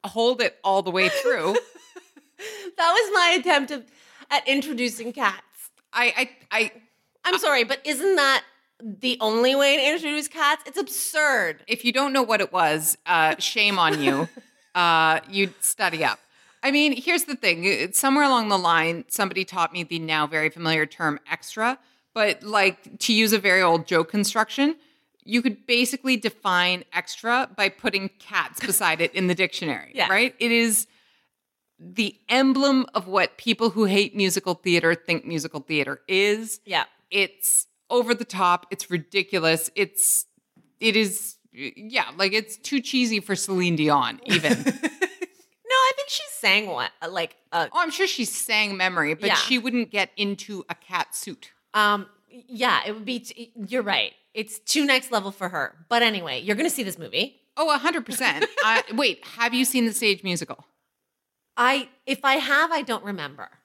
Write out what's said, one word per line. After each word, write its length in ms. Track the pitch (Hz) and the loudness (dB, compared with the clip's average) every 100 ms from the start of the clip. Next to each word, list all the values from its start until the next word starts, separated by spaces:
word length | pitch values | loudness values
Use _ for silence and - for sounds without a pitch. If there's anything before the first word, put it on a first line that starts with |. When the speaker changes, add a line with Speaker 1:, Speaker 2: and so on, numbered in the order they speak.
| 202 | -6
Speaker 1:
hold 360 | 220 233 240 | 0 2 2
it 160 | 226 - | -2 -2
all 200 | 196 196 | 0 2
the 80 | 185 | 2
way 180 | 180 190 | 0 2
through. 480 | 554 170 480 165 480 | 2 0 0 0 -2
<laughs> 60 | 480 - - - _ - _ _ 427 427 392 359 | -4 -20 -20 -20 _ -20 _ _ -14 -12 -12 0
Speaker 2:
That 140 | 339 | 2
was 180 | 392 415 | 4 2
my 220 | 403 349 359 | 2 4 2
attempt 340 | 349 294 262 | 2 2 0
of, 120 | 285 226 _ - - - | -10 -14 _ -20 -20 -2
at 160 | 277 - | -2 2
introducing 640 | 277 277 240 247 220 226 | 0 0 -2 -2 -2 -10
cats. 300 | 262 220 196 _ - - _ _ | -2 -2 -2 _ -20 -20 _ _
Speaker 1:
I, 220 | - 240 214 | 0 0 0
I, 140 | 277 - _ | -4 -6 _
I 220 | 214 220 - _ _ _ _ 349 | -2 -2 -6 _ _ _ _ -2
Speaker 2:
I'm 120 | 370 | 0
sorry, 280 | 370 269 233 | 2 2 0
but 160 | 269 | -2
isn't 320 | 277 269 381 359 | -4 -2 2 2
that 300 | 277 262 - _ _ _ | 4 2 0 _ _ _
the 360 | 233 196 254 247 | -14 -6 -4 -2
only 360 | 220 220 254 269 | 0 2 2 4
way 200 | 277 285 | 4 4
to 180 | 269 320 | 2 0
introduce 340 | 302 294 294 | -2 -4 -6
cats? 340 | 320 294 311 - | 0 0 0 -4
It's 120 | 302 | -8
absurd. 880 | 277 - - 302 302 233 175 156 - | -6 -6 -4 0 2 2 0 -4 -6
Speaker 1:
If 160 | 240 | -2
you 80 | 240 | 0
don't 220 | 254 285 | 2 0
know 100 | 269 | 0
what 160 | 233 220 | 2 0
it 140 | 196 | 0
was, 440 | 180 160 156 156 - 165 | 2 2 2 -2 -4 0
uh, 300 | 170 156 - | 2 4 2
shame 380 | - 226 208 196 | -4 0 0 4
on 240 | 165 156 | 2 2
you. 280 | 139 139 165 | 0 0 -4
Speaker 2:
<laughs> 60 | - _ _ _ | -8 _ _ _
Speaker 1:
Uh, 460 | 180 175 165 160 160 - | 0 4 4 4 2 -2
you'd 240 | 196 196 - | -2 -2 -2
study 440 | - - 190 165 143 | -4 0 -2 0 0
up. 120 | 104 _ _ _ _ | -2 _ _ _ _
I 80 | 262 | 0
mean, 220 | 285 294 247 | 2 2 0
here's 300 | 311 339 - | 0 -2 -2
the 100 | 269 | -2
thing. 300 | 202 170 185 | 0 2 0
It's 340 | 170 160 - | 0 -2 0
somewhere 240 | 269 269 | 2 2
along 240 | 285 247 214 | 4 2 2
the 100 | 196 | 2
line, 460 | 175 165 160 170 - | 4 2 2 -4 -8
somebody 340 | - 196 185 | -4 -2 -2
taught 300 | 185 180 165 | -4 -2 -2
me 100 | 175 | -4
the 160 | 165 170 | -6 -6
now 260 | 160 156 151 | -2 -2 0
very 240 | 160 156 | 0 -2
familiar 360 | 170 165 160 151 | -2 -2 0 -2
term 340 | - 160 147 - | -2 -4 -4 -8
extra, 480 | 165 - - 226 254 _ _ _ | -10 -10 -4 -4 -4 _ _ _
but, 280 | 226 214 170 | 0 0 0
like, 560 | 202 214 190 185 - - | 0 2 2 0 -18 -6
to 120 | - | 2
use 220 | 220 220 | 4 4
a 60 | 214 | 4
very 220 | 190 185 | 4 4
old 260 | 180 165 - | 4 2 2
joke 220 | 170 165 | 0 2
construction, 680 | 208 202 226 - - 285 320 _ _ _ _ - | -2 0 0 -2 0 0 0 _ _ _ _ -2
you 160 | 233 | 0
could 260 | 240 202 - | 0 -4 -2
basically 480 | 240 240 269 262 240 | 0 0 -2 -2 0
define 720 | 214 - 196 180 180 180 - | -2 -4 0 2 2 -2 -4
extra 560 | 170 - - 226 247 262 190 | -8 -6 -8 -2 -2 -2 -2
by 100 | 196 | -2
putting 400 | - 226 196 196 _ | -2 -4 -4 -6 _
cats 420 | - 196 139 - | -6 -4 -4 -8
beside 400 | - 185 185 160 | -4 0 0 0
it 120 | 170 | -2
in 140 | 185 185 | 0 0
the 80 | 180 | 0
dictionary, 560 | 185 - 165 110 71 | -2 -2 -6 -6 -10
Speaker 2:
<laughs> 20 | |
Yes. 160 | - 185 | -4 0
Speaker 1:
right? 240 | 190 254 - | 2 0 0
It 120 | 233 | 2
is 340 | 233 233 214 - _ _ _ _ _ _ _ _ _ | 4 4 0 -4 _ _ _ _ _ _ _ _ _
the 320 | 165 180 208 - - | -12 -4 -4 -4 -2
emblem 580 | 247 269 269 277 262 254 | 2 4 4 4 2 0
of 140 | 214 180 | -6 -2
what 300 | 190 180 - | 0 0 -2
people 320 | 233 220 226 | -2 2 0
who 160 | 185 202 | 2 2
hate 280 | 196 208 208 | 4 2 0
musical 380 | 190 185 185 | 0 0 -2
theater 400 | 170 185 170 165 | -4 2 2 4
think 320 | 170 - 170 - | 0 -2 -4 -2
musical 360 | 160 160 151 | -6 -6 -12
theater 400 | - 156 139 139 - | -4 -2 -2 -6 -2
is. 500 | 190 202 214 220 - - | 2 2 0 -4 -12 -2
Speaker 2:
Yeah. 180 | 170 - _ _ | -2 -2 _ _
Speaker 1:
It's 580 | 196 190 _ - - - _ _ | -2 -2 _ -2 -2 -2 _ _
over 240 | 247 233 | 0 2
the 120 | 233 240 | -2 -4
top. 400 | 185 180 175 - | -2 0 0 -2
It's 220 | 196 - | -14 -6
ridiculous. 800 | 175 151 196 190 185 160 160 - - | -6 -2 -4 -2 0 2 0 -2 -2
It's, 500 | 196 - - - - _ _ _ _ _ | -4 0 0 0 -4 _ _ _ _ _
it 160 | 220 214 | 2 4
is, 400 | 208 170 - - _ | 2 -2 -10 -14 _
yeah, 580 | 120 135 - 214 247 135 151 | -14 -12 -12 -6 -4 -4 0
like, 160 | 196 | 0
it's 240 | 214 214 - | 0 -4 -14
too 240 | - 277 | -4 -4
cheesy 400 | 240 262 240 214 | 0 0 0 -2
for 120 | - 190 | -4 -6
Celine 400 | - 190 180 160 | -2 0 0 2
Dion, 420 | 151 143 117 - - | 4 4 2 -4 -2
even. 380 | 185 156 - 269 | 0 2 2 0
Speaker 2:
<laughs> 40 | - 311 - 370 494 359 _ _ _ 453 | -2 -6 -4 -6 -6 -14 _ _ _ 0
No, 40 | 523 | 2
I 160 | 523 539 | 2 0
think 140 | 571 | -6
she 140 | - 587 | -8 -8
sang 340 | - 202 196 208 | -2 2 2 0
one, 220 | 139 120 _ | -6 -6 _
uh, 120 | 165 | -8
like, 240 | 185 160 _ _ | -6 -6 _ _
uh, 160 | 170 156 | -4 -2
Speaker 1:
Oh, 80 | 339 | -2
I'm 120 | 339 | -2
sure 160 | 320 381 | -2 -4
she 180 | - 226 | -2 -6
sang 500 | - - 214 208 196 | -6 -2 0 0 0
Memory, 380 | 185 170 147 | 0 0 -2
but 140 | 160 202 | -2 0
Speaker 2:
Yeah. 80 | 175 | 0
Speaker 1:
she 240 | - 247 | 2 0
wouldn't 320 | 240 247 220 | 0 -4 -4
get 180 | 202 185 - | -4 -4 -4
into 480 | 202 202 - 196 - | -6 -6 -10 -14 -12
a 60 | |
cat 420 | 170 _ 180 - - | -14 _ -6 -6 -8
suit. 360 | - 160 - _ _ 208 | -12 -14 -20 _ _ 2
Speaker 2:
Um, 320 | 208 208 185 _ _ | 2 2 -4 _ _
yeah, 520 | 247 _ 233 247 151 202 | -20 _ -2 2 2 0
it 60 | |
would 120 | 214 208 | -8 -6
be, 140 | 247 | -8
t-, 320 | 240 - 233 233 196 | -8 -18 -18 -14 -6
you're 160 | 254 | -4
right. 300 | 208 151 101 _ _ | 0 0 0 _ _
It's 240 | 220 - - | -12 -12 -12
too 240 | - 311 | -4 -2
next 280 | 285 262 262 | 2 0 0
level 180 | 226 196 | -4 -4
for 160 | 190 180 | -8 -8
her. 360 | 175 135 _ - | -6 -6 _ -2
But 140 | 233 | 2
anyway, 400 | 233 208 165 127 | 2 0 -6 -6
you're 140 | 185 208 | -4 -2
gonna 160 | 320 | -2
see 100 | - | -2
this 160 | 196 170 | -6 -8
movie. 420 | 139 123 254 _ _ - | -6 -4 -4 _ _ -4
Speaker 1:
Oh, 160 | 311 | 0
a 40 | 285 | 2
hundred 260 | 311 330 233 | 0 -4 -6
percent. 400 | 240 247 294 466 - | -4 -2 0 -2 0
Speaker 2:
<laughs> 80 | |
Speaker 1:
I, 200 | 220 226 - | 2 0 0
wait, 300 | 226 262 170 | 0 0 -2
have 300 | - - 233 | -14 -4 -2
you 100 | 247 | 2
seen 220 | 254 254 233 | 2 2 0
the 80 | |
stage 300 | 202 220 190 | 2 0 0
musical? 420 | 196 175 165 135 _ _ _ _ _ _ _ _ _ - | -2 -6 -6 -14 _ _ _ _ _ _ _ _ _ 0
Speaker 2:
I, 340 | 247 269 247 _ - | 2 2 -4 _ -8
if 140 | 269 | -2
I 120 | 277 269 | 2 0
have, 340 | 262 285 320 | 2 2 2
I 100 | 320 | -2
don't 220 | 262 220 | -2 -6
remember. 460 | 202 190 143 139 98 _ | -6 -8 -10 -12 -18 _